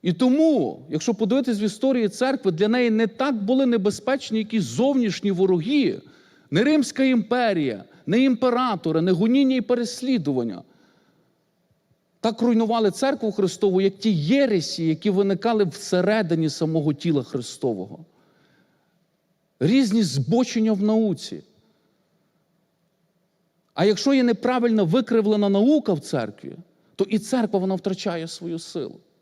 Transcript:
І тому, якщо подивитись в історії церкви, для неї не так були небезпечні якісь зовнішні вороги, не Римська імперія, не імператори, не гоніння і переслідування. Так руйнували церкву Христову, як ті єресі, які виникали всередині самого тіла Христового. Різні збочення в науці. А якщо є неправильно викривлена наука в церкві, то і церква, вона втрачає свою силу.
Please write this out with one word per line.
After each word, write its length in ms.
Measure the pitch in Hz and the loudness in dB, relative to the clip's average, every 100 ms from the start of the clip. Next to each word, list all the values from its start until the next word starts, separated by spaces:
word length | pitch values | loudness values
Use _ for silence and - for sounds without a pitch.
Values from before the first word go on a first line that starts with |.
І 100 | 196 | -2
тому, 680 | 170 254 277 320 269 123 - 143 | 0 2 4 4 2 0 -6 -8
якщо 240 | 156 - | -4 -2
подивитись 460 | 202 214 262 254 208 | -2 0 0 0 -2
в 20 | |
історії 460 | 208 - 269 254 214 | -2 0 0 2 0
церкви, 440 | - 254 269 196 | -2 -2 0 -2
для 160 | 160 208 | 0 0
неї 220 | 247 240 | 2 2
не 160 | 220 226 | 2 0
так 380 | - 269 233 | -2 -4 -2
були 220 | 202 262 262 | 0 2 2
небезпечні 720 | 233 196 202 - 185 - 220 | 2 0 -2 -4 -4 -2 -6
якісь 240 | 214 220 | -2 -4
зовнішні 680 | 135 120 262 277 226 - 202 | -2 0 2 2 0 -2 -2
вороги, 720 | 180 190 180 165 294 202 - - - _ _ _ | 0 2 2 2 0 0 -2 -12 -20 _ _ _
не 140 | - | 0
Римська 400 | 254 302 247 - | 4 2 0 0
імперія, 800 | 262 247 185 247 233 185 139 104 - - - | 2 2 0 0 0 0 -2 -4 -12 -14 -2
не 180 | 214 | 2
імператори, 760 | 269 240 254 233 254 196 165 160 | 2 2 0 0 -2 -2 -2 0
не 120 | 175 | 2
гоніння 440 | 175 220 262 269 262 | 2 2 4 2 0
і 40 | |
переслідування. 1000 | - 247 226 - 254 247 147 127 117 90 - _ _ _ _ _ _ _ _ _ _ _ _ _ _ _ | 0 -2 -2 -6 -2 0 0 -2 -4 -8 -16 _ _ _ _ _ _ _ _ _ _ _ _ _ _ _
Так 220 | 226 220 | -4 0
руйнували 480 | 233 226 226 233 214 | 2 2 2 2 0
церкву 420 | 185 269 285 220 | 0 -2 -2 -4
Христову, 480 | 202 190 - 202 185 | -2 -2 0 2 2
як 180 | 196 196 | 0 0
ті 140 | 220 | 0
єресі, 720 | 175 147 277 262 196 139 - 160 | 0 2 2 2 0 -2 -4 -2
які 240 | 160 214 | 0 0
виникали 540 | 190 196 196 226 220 | 2 0 0 0 0
всередині 840 | 190 - - 185 180 214 180 165 156 | 0 -2 -2 0 2 0 0 0 -2
самого 420 | - 160 160 151 | -2 -2 0 0
тіла 300 | 143 175 143 | -2 -2 -2
Христового. 840 | 120 131 117 - - 104 92 - 165 _ _ _ _ _ _ _ _ _ _ _ _ _ _ _ | -2 -8 -8 -6 -4 -4 -10 -16 -20 _ _ _ _ _ _ _ _ _ _ _ _ _ _ _
Різні 420 | 156 262 240 220 | 2 2 2 2
збочення 720 | 185 127 127 233 254 233 220 | 0 -2 0 0 2 0 0
в 100 | 202 | 2
науці. 600 | 214 220 214 165 - 78 - _ _ _ _ _ _ _ _ _ _ _ _ _ _ _ _ _ _ _ _ _ _ | 2 2 0 -2 -8 -14 -16 _ _ _ _ _ _ _ _ _ _ _ _ _ _ _ _ _ _ _ _ _ _
А 100 | - | 0
якщо 300 | 190 202 277 | 0 2 2
є 80 | 269 | 4
неправильно 600 | 240 226 247 254 240 220 | 2 0 0 0 2 2
викривлена 640 | 175 233 - 226 208 214 202 | 2 2 2 0 2 2 2
наука 440 | 196 233 311 - | 4 4 4 2
в 80 | 160 | -2
церкві, 560 | - 143 110 - - - - _ _ - | -2 -6 -6 -10 -16 -18 -20 _ _ -6
то 80 | |
і 140 | 381 208 | -2 -2
церква, 420 | - 254 220 196 | -2 -2 0 0
вона 140 | 190 | -2
втрачає 540 | 185 190 185 208 170 165 | -2 -4 -4 -6 -6 -8
свою 300 | - 170 165 | -10 -10 -10
силу. 380 | - 180 127 - _ _ | -8 -10 -10 -12 _ _